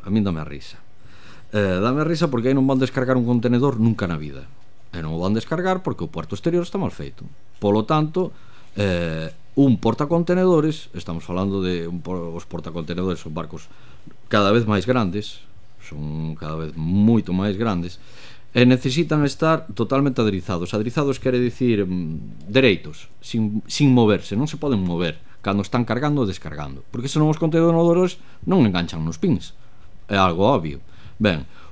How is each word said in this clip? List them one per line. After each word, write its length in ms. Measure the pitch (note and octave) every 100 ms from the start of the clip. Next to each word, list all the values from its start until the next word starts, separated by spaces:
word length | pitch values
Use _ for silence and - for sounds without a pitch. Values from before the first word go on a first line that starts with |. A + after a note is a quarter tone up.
| F#2
A 80 |
min 80 | G#2+
dame 180 | G2+ D#2+
a 80 | D2+
risa. 300 | C#2+ - - - - - - - - -
Eh, 320 | G#2+ G2 F2+
dame 200 | A2 C#3
a 60 | D#3
risa 220 | E3 E3+
porque 220 | B2 A#2
aí 20 | C3+
non 140 | C3+
van 100 | C3
descargar 380 | C3 - B2+ B2+
un 80 | A#2
contenedor 540 | B2 A#2+ A#2+ C#3+ A#2
nunca 260 | A2+ G#2+ F#2+
na 140 | E2
vida. 240 | D2 C2+ C2+ - - - -
E 80 | F2
non 120 | D#2 E2
o 40 |
van 140 | F2+ G#2+
descargar 460 | - E3 F#3 F#3
porque 240 | F3 A#2+ E2
o 80 |
puerto 240 | E2 D#2+ G2
exterior 240 | E3+ F3
está 160 | F3 G3
mal 140 | C3+
feito. 320 | - C#2 - - - - -
Polo 240 | G#2 G#2 A2
tanto, 420 | D#3 D3+ F3+ F#3 - - - - G2
eh, 560 | G2+ F2 E2+ D#2+ D#2+ - - -
un 280 | C#3 G#2+
portacontenedores, 1040 | A2+ G#2+ D3 E3+ F3 F3+ F#3 E3+ D#3 D3+ - F2
estamos 320 | - E2 -
falando 320 | F2+ G2 G2
de 240 | F#2 F2 E2
un 80 | F2
por-, 320 | D#2+ F2+ E2+
os 160 | E2+ -
portacontenedores 720 | F2 D#2+ E2 D#2+ F2 F#2 F2
son 160 | E2+ D#2
barcos 320 | D#2 D#2+ - - - - - - -
cada 160 | A2 G2 A2+
vez 80 |
máis 240 | G#2+ G#2 F#2+
grandes, 560 | B2+ G2 G2 G#2 - - - - -
son 560 | - D2 D2+ D#2 D#2+ D#2
cada 160 | D2+ D#2
vez 160 | D#2+ D#2+
moito 560 | D#2 F#2+ G#2 A#2 F#2+ F2+
máis 240 | G#2 G2
grandes, 400 | A2+ F2+ F2 - - - - - - B2
e 80 |
necesitan 640 | B2 B2+ C3+ C3+ D#3+ D#3 C#3+
estar 400 | - D#3+ D#3+ E3 F#2+
totalmente 480 | A2 C3+ C#3+ B2
adrizados. 480 | A2 G2 E2+ F2+ F2
Adrizados 480 | G#2+ A2 D#3+ C#3 C3
quere 160 | C3+ B2
dicir, 400 | B2 - B2 G#2+
mm, 640 | F#2+ F#2 D#2+ D#2+ G#1+ - F#2
dereitos, 640 | A2+ C3 F#2+ - - - -
sin, 400 | - A#2 G#2+ G#2+ -
sin 240 | - C#3+
moverse, 480 | B2+ A2 F#2+ - G2+
non 80 | D3+
se 80 | D3+
poden 240 | D3 A2+
mover 400 | F2+ E2+ F2 D#2 - -
cando 200 | - G2 F#2+
están 160 | B2
cargando 400 | A#2 A#2 D3+ D3
ou 60 | A2
descargando, 500 | F2+ E2 D2 C#2+ C2+ -
porque 240 | A2+ C3
senón 160 | D#3 D#3
os 120 | D3
contenedores 800 | E3 E3 E3 E3 E3+ E3+ F3+ - - - -
non 160 | F#3
enganchan 400 | A2+ F2+ F2 E2+
nos 160 | D#2+ E2
pins. 320 | G3 G2 - - - - - - -
É 80 | G2+
algo 320 | F#2 E2+ G2+
obvio. 320 | C3 D#2 C#2 - - - -
Ben, 240 | G#2+ D#2+ C2 - -